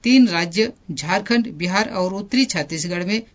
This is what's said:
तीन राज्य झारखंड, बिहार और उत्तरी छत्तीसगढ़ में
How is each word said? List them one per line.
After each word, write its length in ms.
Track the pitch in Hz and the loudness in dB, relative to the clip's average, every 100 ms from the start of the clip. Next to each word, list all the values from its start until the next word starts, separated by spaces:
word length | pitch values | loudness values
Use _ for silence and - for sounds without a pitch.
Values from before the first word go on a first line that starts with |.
तीन 260 | 240 262 226 | 4 6 6
राज्य 440 | 170 170 185 240 - - | 4 -2 0 -2 -4 -12
झारखंड, 600 | 139 151 196 208 240 - | -10 -2 -2 0 0 0
बिहार 360 | 156 175 196 220 | -4 -2 -2 -2
और 260 | 185 185 | -2 -4
उत्तरी 300 | 196 196 254 | -4 -2 0
छत्तीसगढ़ 600 | 262 170 - 160 170 175 | 0 -2 -4 -6 -6 -4
में 180 | 185 220 220 | -2 -4 -6